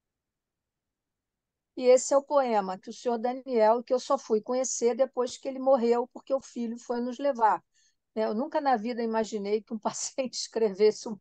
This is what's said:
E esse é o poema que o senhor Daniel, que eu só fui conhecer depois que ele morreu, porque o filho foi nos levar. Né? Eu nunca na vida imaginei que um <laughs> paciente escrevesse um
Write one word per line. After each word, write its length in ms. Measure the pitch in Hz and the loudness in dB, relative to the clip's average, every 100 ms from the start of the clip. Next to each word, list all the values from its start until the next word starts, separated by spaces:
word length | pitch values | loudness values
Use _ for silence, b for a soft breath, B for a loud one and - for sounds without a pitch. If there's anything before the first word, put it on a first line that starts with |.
| _ _ _ _ _ _ _ _ _ _ _ _ _ _ _ _ _ - | _ _ _ _ _ _ _ _ _ _ _ _ _ _ _ _ _ 0
E 80 | 247 | 4
esse 280 | 254 - | 4 4
é 40 | 277 | 0
o 40 | |
poema 560 | 277 294 254 214 190 190 | 2 0 2 2 0 -6
que 120 | - | -12
o 40 | |
senhor 240 | 226 247 233 | -8 -4 -2
Daniel, 640 | 240 262 262 240 214 240 | -2 -6 -2 2 4 4
que 120 | - | 0
eu 60 | 254 | -2
só 180 | - 269 | 0 -2
fui 240 | - 220 | 0 -2
conhecer 520 | 226 254 254 - 240 | -2 -4 -4 -2 0
depois 440 | 240 262 - 247 - | 0 -2 -2 -6 -6
que 100 | 269 | -10
ele 100 | 262 | -4
morreu, 480 | 262 269 233 240 254 | 2 4 4 2 0
porque 220 | - - | -8 -4
o 80 | 269 | -4
filho 360 | - 240 233 240 | -4 -8 -6 -6
foi 220 | - 240 | -6 -4
nos 180 | 247 240 | -4 -4
levar. 460 | 277 240 214 214 _ _ _ _ _ | -2 2 2 2 _ _ _ _ _
Né? 120 | 220 220 | -4 -2
Eu 80 | |
nunca 260 | 214 302 311 | -2 -2 -2
na 160 | 277 240 | 2 0
vida 260 | 220 233 | 0 -4
imaginei 600 | 233 220 214 214 196 214 | -2 0 -2 -4 -2 -2
que 120 | - | -2
um 60 | 226 | -6
<laughs> 0 | |
paciente 540 | 226 - - - 254 | -6 -6 -8 -6 -6
escrevesse 760 | - - 226 220 185 214 214 240 | -6 -6 -2 0 4 4 2 -6
um 80 | 208 | -12